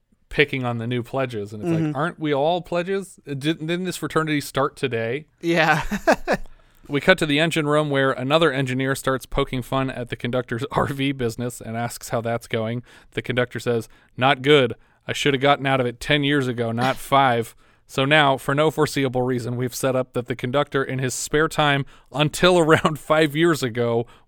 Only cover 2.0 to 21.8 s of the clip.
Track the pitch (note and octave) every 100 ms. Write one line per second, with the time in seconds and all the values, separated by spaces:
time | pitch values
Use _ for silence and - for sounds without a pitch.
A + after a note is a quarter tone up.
2 | E3 - D3+ C#3 D3 F3 E3+ F3 F3 G3
3 | F#3 - - C#3+ C#3+ E3 D#3+ F3 F#3 -
4 | D#3 D#3+ D#3 D3 - - C#3+ - C3+ A#2
5 | A2+ C3+ D#3 _ E3+ E3+ D#3+ D#3 - G#3
6 | - - - C#4 - - _ _ - C#3+
7 | - F#3 D#3+ C#3+ E3 D#3+ D3 D3+ D3+ C#3
8 | C3+ C3 B2+ D#3 E3 C3 C3+ B2+ C3+ C3+
9 | - C3 - - C#3 C3 A#2 C3+ C3 B2+
10 | B2 B2 B2+ B2+ - A#2 - - C3 C#3
11 | C3+ C3+ A#2 A2 A#2+ - A2+ A2+ A#2 -
12 | - B2 A2+ A#2 - A2+ A2 A#2+ - -
13 | - - - B2 B2 A#2 B2 A#2+ A2 -
14 | _ - C3 C3+ C3 D3+ B2 A2 _ _
15 | - A#2 D3 C3+ C#3 C#3+ C3+ C3+ B2 A#2+
16 | - D3 C#3+ D3 B2+ A#2 A2+ A2+ B2+ C3
17 | - C#3 C#3 A#2+ A2+ - _ _ _ -
18 | C3+ D#3 C#3+ C3+ - C#3 D#3 D3+ D3+ -
19 | C3 B2+ B2+ B2 A#2 B2 B2+ - C3+ C3
20 | B2+ - A#2+ A#2+ B2+ C3+ D3 C#3 C3+ C3
21 | C3 - - D3 D#3+ - D3+ C#3